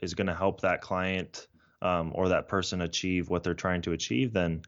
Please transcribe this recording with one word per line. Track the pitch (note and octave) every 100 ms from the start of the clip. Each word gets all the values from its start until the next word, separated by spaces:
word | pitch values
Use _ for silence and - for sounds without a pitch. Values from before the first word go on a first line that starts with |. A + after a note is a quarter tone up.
is | F#2 E2+
gonna | G2
help | E2+ F#2+ -
that | F#2+ F2
client, | - F#2 F#2 F#2+ F2 - - _ _ -
um, | F2+ F2 E2 -
or | F#2
that | F2 -
person | G2 F2+ F#2
achieve | E2+ - F#2 F2+ E2+
what | F2
they're | F2 - F#2
trying | F2+
to | F2
achieve, | E2 - B2 C3
then | G#2+ F2 D#2+